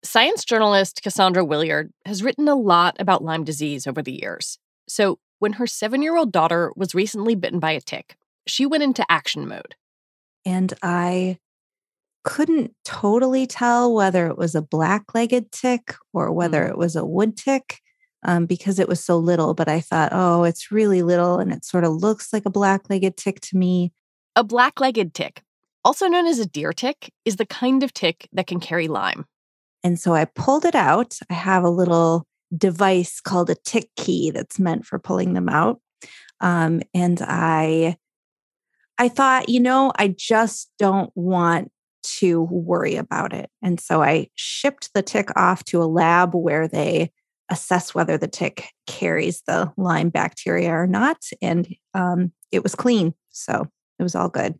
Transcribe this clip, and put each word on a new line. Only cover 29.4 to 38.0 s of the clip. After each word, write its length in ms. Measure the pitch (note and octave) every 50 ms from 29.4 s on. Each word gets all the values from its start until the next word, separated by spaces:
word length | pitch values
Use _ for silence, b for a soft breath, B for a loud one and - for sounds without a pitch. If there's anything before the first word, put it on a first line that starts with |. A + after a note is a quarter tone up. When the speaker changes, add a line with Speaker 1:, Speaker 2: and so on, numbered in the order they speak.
| _ _ _ _ _ _ _ _ _
Speaker 2:
And 140 | F3 F3 E3+
so 140 | - F3+ E3+
I 120 | D#3+ D#3
pulled 400 | - _ - - - C4+ D#4 -
it 100 | F4 E4
out. 420 | C#4+ F#3+ C3+ D3+ G3 B3 - - - - _
I 40 | F3+
have 280 | E3+ F3 F#3+ F#3+ F#3 F3
a 80 | F3+
little 560 | F3 F3 F3+ F3 E3+ E3+ E3 E3 E3 E3+ D#3+ _ _ _ _ _ F3
device 680 | D#3+ - G3 F3 E3 G3+ F#3+ F#3+ F3+ F3+ - - -
called 280 | - - G3 F3+ F3 -
a 60 | F3+
tick 360 | - _ - - A#3 - _ _
key 360 | - - - F3+ F3 - D#3 -
that's 260 | - - - - -
meant 260 | G3 F3 D#3+ D#3+ E3
for 140 | - - -
pulling 360 | - - F#3 F#3 F#3 F3+ F3+
them 140 | F3+ - -
out. 320 | - D3+ E3 A3 A#3+ - _ _ _ _ B B B B B B B _
Um, 420 | - F3+ F3 E3+ E3 D#3+ E3 E3 - _ _
and 300 | F3+ F3+ F3 F3 E3+ -
I, 760 | - - E3 E3 D#3+ D#3+ D#3 D#3 D#3+ D#3+ D#3+ E3 D#3+ F3 _